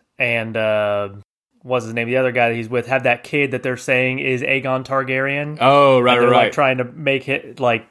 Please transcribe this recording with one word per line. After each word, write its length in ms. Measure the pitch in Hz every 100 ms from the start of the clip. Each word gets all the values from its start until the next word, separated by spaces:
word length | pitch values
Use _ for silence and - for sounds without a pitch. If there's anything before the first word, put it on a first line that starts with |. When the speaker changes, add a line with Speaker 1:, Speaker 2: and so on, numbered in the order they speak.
| _ -
Speaker 1:
and, 380 | 123 117 110 113
uh, 540 | 110 107 104 101 101 101 - _ _ _
what's 220 | 123 127
his 80 | 113
name, 120 | 117 117
the 120 | 127
other 120 | 127
guy 200 | 123 117
that 40 |
he's 140 | 117 110
with, 180 | 123 117
have 160 | 131
that 220 | 123 120
kid 260 | - 147 139
that 140 | 123
they're 120 | 131 123
saying 440 | - 127 127 131
is 220 | 135 127
Aegon 420 | 127 135 131 131
Targaryen. 760 | 131 135 131 131 135 143 147 151
Speaker 2:
Oh, 380 | 127 143 143 131
right, 140 | 123
Speaker 1:
And 80 | 123
they're, 80 | 120
Speaker 2:
right, 60 | 123
Speaker 1:
like, 60 |
Speaker 2:
right. 80 | 110
Speaker 1:
trying 260 | - 135 127
to 60 |
make 440 | 120 156 143 135 135
it, 300 | 139 - 120
like, 280 | 123 117 -